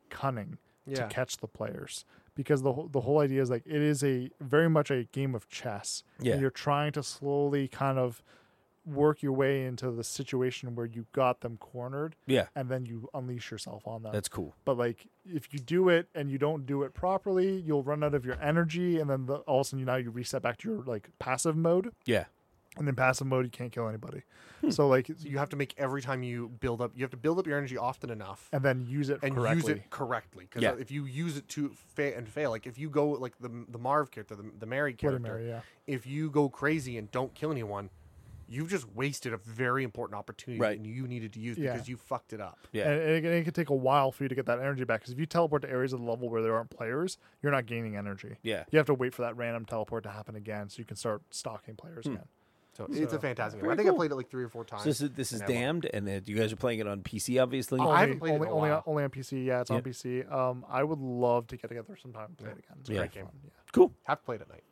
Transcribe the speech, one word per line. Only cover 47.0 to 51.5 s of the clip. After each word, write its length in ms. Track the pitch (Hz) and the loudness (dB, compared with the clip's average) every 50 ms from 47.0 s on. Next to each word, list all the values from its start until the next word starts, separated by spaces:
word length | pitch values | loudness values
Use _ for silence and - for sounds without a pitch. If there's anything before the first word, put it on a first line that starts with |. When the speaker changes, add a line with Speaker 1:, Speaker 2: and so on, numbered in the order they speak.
| 170 185 - - _ - _ _ - | -2 -4 -4 -8 _ -20 _ _ 0
Speaker 1:
you're 80 | 147 143 | 0 2
not 140 | 135 120 | 2 0
gaining 300 | 110 120 117 117 110 107 | -2 -4 -4 -4 -4 -4
energy. 400 | 101 101 101 98 98 - 104 110 - - | -6 -6 -6 -8 -8 -10 -12 -12 -6 -2
Speaker 3:
Yeah. 200 | 113 107 92 80 - | -2 -2 -2 0 4
Speaker 1:
You 60 | - | 6
have 100 | 156 151 | 6 8
to 80 | - 147 | 6 6
wait 180 | 127 127 123 - | 4 2 0 0
for 100 | - 120 | -2 -4
that 140 | 117 113 | -4 -4
random 280 | 120 123 117 117 117 113 | -4 -4 -4 -4 -4 -6
teleport 400 | 110 123 113 107 - 117 113 104 | -4 -4 -4 -4 -2 -4 -6 -6
to 60 | 104 | -6
happen 260 | 101 107 107 - 110 | -10 -12 -12 -12 -12
again 320 | 107 104 110 107 104 104 101 | -12 -8 -8 -8 -6 -8 -8
so 100 | - - | -10 -12
you 60 | 113 | -12
can 120 | - 107 | -12 -8
start 260 | 98 - 120 107 104 - _ | -4 -2 -2 -2 -2 -6 _
stalking 440 | - - - 127 | -12 -10 -8 -8